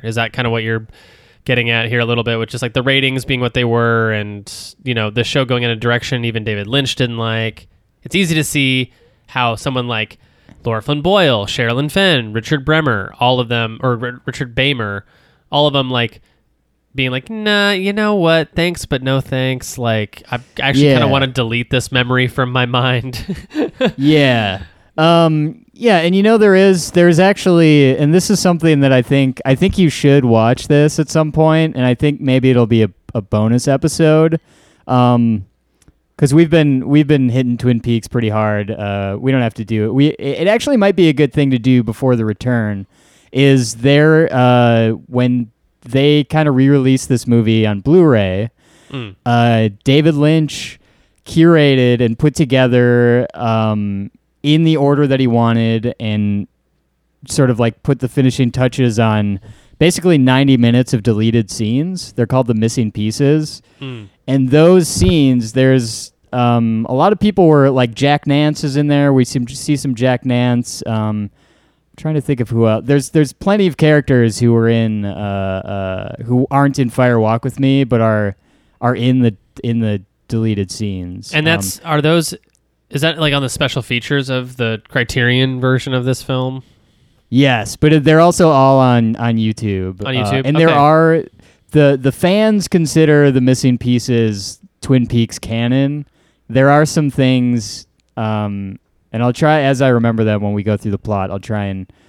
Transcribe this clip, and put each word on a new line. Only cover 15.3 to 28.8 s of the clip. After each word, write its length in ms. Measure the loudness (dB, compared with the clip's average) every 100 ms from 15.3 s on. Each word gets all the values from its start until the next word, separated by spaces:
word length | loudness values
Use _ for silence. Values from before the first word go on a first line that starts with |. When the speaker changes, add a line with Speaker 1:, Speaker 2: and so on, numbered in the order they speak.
| _ -6
Speaker 1:
all 160 | 0 0
of 60 |
them, 180 | 0 -2
like, 300 | -2 -4 -8 _ _ _ _ _ _ _ -6
being 160 | -4
like, 180 | -6 -8
"Nah, 420 | -8 -2 0 0
you 200 | -2 -4
know 240 | -2 -2 0
what? 340 | 2 0 0 -2
Thanks, 300 | -4 -4 -6
but 180 | -6
no 160 | -2 -2
thanks. 580 | -2 -4 -4 -4 -8 -6
Like, 460 | -4 -2 -4 -12 -10
I 40 | -10 -10 -6
actually 220 | -2 2 4
kinda 200 | 4 2
Speaker 2:
Yeah. 40 |
Speaker 1:
wanna 160 | 0 -2
delete 420 | -4 -4 -4 -4
this 220 | -4 -2
memory 360 | -2 0 0 -2
from 200 | -2 -4
my 120 | -2 -2
mind." 720 | -2 -2 -2 -4 -10 -10 -12 -10
<laughs> 480 | -6 -6 -2 -4 -2
Speaker 2:
Yeah. 640 | 2 2 2 0 -2 -6 -12 _ _ -2
Um, 680 | 2 4 2 0 -2 -6 _
yeah, 240 | -4 2 2
and, 160 | 2 2
you 60 |
know, 140 | 4 4
there 180 | 6 6
is, 360 | 4 2 0
there's 280 | 4 4 6
actually, 800 | 4 2 2 4 6 6 4 2
and 160 | 2
this 160 | 2 2
is 100 | 0
something 400 | 0 0 2 2